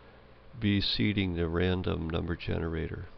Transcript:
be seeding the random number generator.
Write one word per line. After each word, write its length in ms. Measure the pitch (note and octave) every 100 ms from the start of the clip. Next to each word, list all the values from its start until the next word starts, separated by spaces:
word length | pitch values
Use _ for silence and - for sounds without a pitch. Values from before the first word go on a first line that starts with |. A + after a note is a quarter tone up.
| - - - - - A#2+
be 200 | G#2+ G2+
seeding 540 | F#2+ - A2 G2+ F#2
the 140 | E2+ E2+
random 640 | E2+ F2+ F2+ F2+ E2+ E2
number 260 | E2 E2+ E2
generator. 680 | - F2 E2 E2 D#2+ E2+ F2